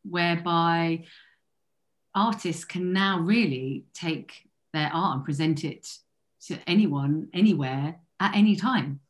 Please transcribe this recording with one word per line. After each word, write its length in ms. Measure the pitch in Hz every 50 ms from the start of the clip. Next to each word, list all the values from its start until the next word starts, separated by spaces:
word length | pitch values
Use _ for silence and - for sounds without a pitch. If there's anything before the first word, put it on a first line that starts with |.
| _
whereby 1000 | 196 175 175 170 175 170 165 170 175 170 170 165 170 170 170 165 165 165 165 165 - - - _ _ _ _ _ _ _ _ _ _ _ _ _ _ _ _ _ _ -
artists 520 | 196 208 233 214 214 - 175 160 165 -
can 260 | - - 180 180 180 185
now 260 | 190 196 196 190 175
really 680 | 165 180 220 240 220 160 131 127 131 135 139 - - _ _
take 540 | - - 165 156 147 - - - - _ _ _ _ _ _ -
their 160 | 156 151 147 156
art 220 | 165 190 180 139
and 80 | 135 135
present 380 | - 147 139 160 160 160 147 -
it 240 | 143 - - - - - - _ _ _ _ _ _ _ _ -
to 100 | - 170 170 -
anyone, 600 | 175 170 208 214 165 143 139 139 139 151 160 - - -
anywhere, 600 | 175 208 220 185 143 139 131 135 139 143 156 170 - _ _ _ _
at 160 | 185 202 -
any 200 | 208 208 214 196
time. 440 | - - 254 262 202 127 143 139 - _